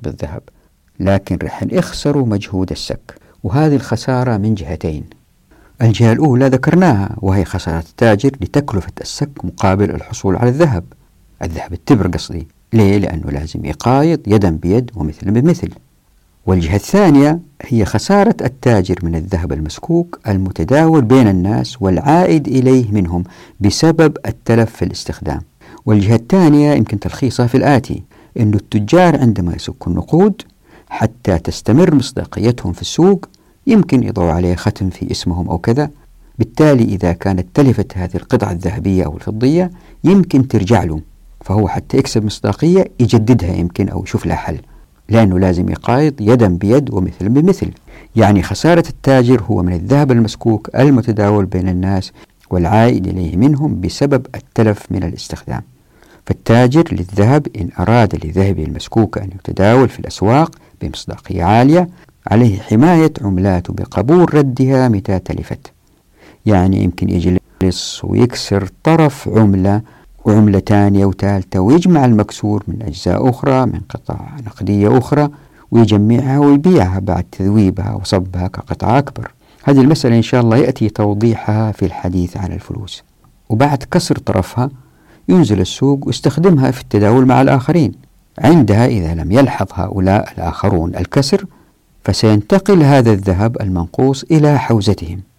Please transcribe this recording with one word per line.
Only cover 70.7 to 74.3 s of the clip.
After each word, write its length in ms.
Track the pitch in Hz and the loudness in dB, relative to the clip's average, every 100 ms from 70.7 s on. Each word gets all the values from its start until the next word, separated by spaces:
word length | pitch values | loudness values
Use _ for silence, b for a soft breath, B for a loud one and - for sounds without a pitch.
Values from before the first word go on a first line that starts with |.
| 104 101 101 98 | 2 4 2 0
وثالثة، 540 | 95 98 98 - 98 | 0 -2 -2 -4 0
ويجمع 440 | 95 165 180 160 | 2 4 4 4
المكسور 600 | 127 107 101 - 107 104 - | 4 2 0 -4 -4 -4 -6
من 140 | 98 | -10
أجزاء 480 | 110 - 90 98 127 | -10 -6 -2 0 0
أخرى، 360 | 120 143 131 120 | 0 0 0 0
من 140 | 87 - | -4 -10
قطع 280 | - - - - | -14 -12 -12 -14